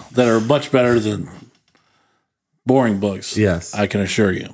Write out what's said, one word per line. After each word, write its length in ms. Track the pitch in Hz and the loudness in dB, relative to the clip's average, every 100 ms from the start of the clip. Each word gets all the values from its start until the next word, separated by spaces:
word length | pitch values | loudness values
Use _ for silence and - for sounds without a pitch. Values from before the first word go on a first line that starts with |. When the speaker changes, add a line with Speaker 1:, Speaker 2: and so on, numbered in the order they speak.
| - | -6
Speaker 1:
that 160 | 123 120 | 0 2
are 120 | 113 | 2
much 320 | 113 143 - | 2 -2 0
better 280 | 131 123 120 | 0 2 2
than 300 | 107 101 78 - - _ _ _ _ _ _ _ _ _ _ _ 123 | 0 -4 -8 -16 -20 _ _ _ _ _ _ _ _ _ _ _ 2
boring 340 | 135 120 98 | 2 2 0
books. 360 | 101 95 - 104 | -2 -4 -6 0
Speaker 2:
Yes. 360 | 104 85 - | 2 0 -4
Speaker 1:
I 140 | 101 101 | -4 -2
can 140 | 101 | -2
assure 300 | 95 - 101 | -2 0 0
you. 180 | 87 - | 0 -6